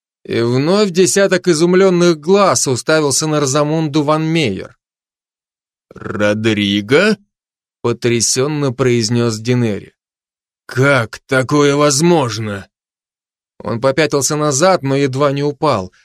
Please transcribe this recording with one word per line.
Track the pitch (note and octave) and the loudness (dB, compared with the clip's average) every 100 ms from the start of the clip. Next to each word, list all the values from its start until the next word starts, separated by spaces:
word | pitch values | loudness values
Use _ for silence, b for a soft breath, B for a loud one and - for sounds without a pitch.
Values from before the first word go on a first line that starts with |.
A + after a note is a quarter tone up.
| _ _ - | _ _ -6
И | A2+ | -2
вновь | A#2+ B2 D3+ G3+ G3+ | 0 0 0 0 2
десяток | E3+ F3+ G3 G3 F3+ F3+ | 2 2 2 2 0 0
изумленных | D#3 F3 F#3 G3 F3 F3 D#3 | 2 2 4 4 4 2 2
глаз | D3+ G3 F#3 C3+ C#3+ | 2 2 2 0 -2
уставился | A#2+ - D#3 C#3+ B2 D#3 | -2 0 0 0 -2 -2
на | D3+ | 0
Розамунду | C#3 D3 D3 D#3+ D#3 D3+ | 0 0 0 -2 -2 0
ван | C#3+ D#3 D#3+ | 0 0 0
Мейер. | E3 B2+ F#2 - _ _ _ _ _ _ _ _ _ _ _ _ | 0 -2 -4 -10 _ _ _ _ _ _ _ _ _ _ _ _
«Родриго?» | - A2+ G2+ G#2 G#2+ A2 G#2 G2+ G#2 G#2 D3 G#3 G#3 _ _ _ _ _ _ | -16 -10 -2 0 0 0 0 0 -2 0 2 2 -2 _ _ _ _ _ _
потрясенно | A#2+ A#2 A#2+ A#2 - C3 C#3+ D3 C#3 | -6 -2 -2 0 -2 -2 -2 -2 -4
произнес | B2 B2+ A#2+ A2 A#2+ A#2 A2 | -2 0 0 0 0 -2 -2
Динери. | A2+ B2 A#2 F#2+ - _ _ _ _ _ _ _ - | -2 0 -2 -4 -10 _ _ _ _ _ _ _ -8
«Как | B2 C#3 C3+ A2 - - | -2 0 0 -2 -10 -4
такое | C3 B2 D3+ C#3+ C#3+ | -2 0 2 2 2
возможно?» | D3 C3+ F3 E3 B2 G#2 G#2+ G2 - _ _ _ _ _ _ _ _ - | 2 2 2 2 0 -6 -8 -10 -14 _ _ _ _ _ _ _ _ -14
Он | - A2+ | -8 -2
попятился | C3+ C3+ D3 C#3+ - D3+ | -2 0 0 0 -2 -2
назад, | D3+ C3 F#3 F3+ | -2 2 2 2
но | C3+ C#3 | 0 0
едва | C#3 C3 D3 | 0 0 -2
не | C#3 | 0
упал. | D3 C3 D#3 A2 F#2 b | -4 -2 -2 -2 -4 b